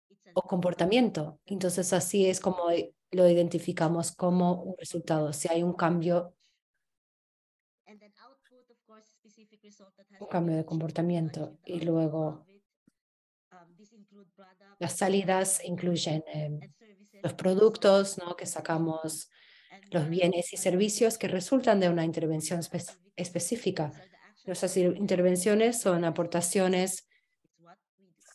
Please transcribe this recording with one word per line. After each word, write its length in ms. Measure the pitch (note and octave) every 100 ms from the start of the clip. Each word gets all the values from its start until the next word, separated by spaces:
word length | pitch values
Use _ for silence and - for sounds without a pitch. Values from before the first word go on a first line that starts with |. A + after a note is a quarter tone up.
| _ _ _
o 80 | F3
comportamiento. 1000 | - F#3 F3+ F3+ E3+ A3+ A#3 E3 D3+ - -
Entonces 480 | G3 F#3 F3+ F3+
así 320 | F#3 F3 G#3 F#3+
es 140 | F#3
como 240 | - F3+ E3+ E3+ - - _
lo 180 | F#3 F3+
identificamos 840 | E3+ F3 E3+ E3+ F3 D#3+ E3+ E3+
como 500 | - F3+ F3+ F3 F3+
un 120 | F#3 F#3
resultado, 540 | - F3 E3 D#3+ D3+
si 160 | D3 F3
hay 160 | E3
un 100 | F3
cambio, 600 | F3 E3+ F3 E3 F3 F3 - _ _ _ _ _ _ _ _ _ _ _ _ _ _ _ G#3 G#3 G3+ A3+ C4+ _ B3+ B3 A#3 _ A3 G#3+ _ A3 G#3 G#3+ G#3+ G#3 G3+ G3 _ G3 G3+
un 80 | G3+
cambio 300 | F3+ E3+ D#3+
de 80 | D#3+
comportamiento. 920 | E3 D#3+ D#3+ E3+ F3 D#3+ D#3 D3+ -
Y 160 | - F3
luego 640 | E3 E3 D#3+ D#3 D#3 D#3 - G3+ _ _ _ _ _ _ _ _ _ F#3 F3 F3 G#3 A3+ G3+ G3+ F#3+ _ F#3+ F#3+ _ G3+
las 180 | E3+ -
salidas 680 | F#3+ G3 F#3 F#3 F#3+ -
incluyen, 600 | - F3 F3 E3+ E3 D#3 D#3
eh, 260 | D3+ D3+ D3 - _ A3 G3 G3+ _
los 100 | E3 -
productos, 840 | F#3 F#3 A3 A3 G#3 G3 G3 -
¿no? 180 | F3 F3
que 100 | F3
sacamos, 840 | - D3+ E3 E3 D#3+ D#3+ D#3 - _ _ - _ - -
los 180 | F3+ D3+
bienes 420 | E3+ F3 F3 F3
y 60 | G3+
servicios 600 | F#3+ F3+ G#3+ G#3 A3+ A3
que 120 | F#3+
resultan 500 | F#3 F3+ C4+ A#3+ G3+
de 100 | F3+
una 140 | F3
intervención 560 | E3 D#3+ D#3+ D#3+ D#3 F3
espe-, 380 | D#3+ F3 - - _ -
específica. 800 | F3+ F3 - A#3 - F3+ D3+ - - _ F#3+ _ -
Nuestras 300 | F3+ F#3 F#3
i-, 60 |
intervenciones 960 | F3+ F3 G3+ F#3 F3+ F3+ G#3+ G#3 A3+ A#3+
son 240 | G3+ E3+
aportaciones 1040 | E3+ D#3+ E3+ E3+ F3 G3+ F#3 F#3 F#3 - - _ _ _ _ _ E3 F#3+ _ _ F#3+ _ _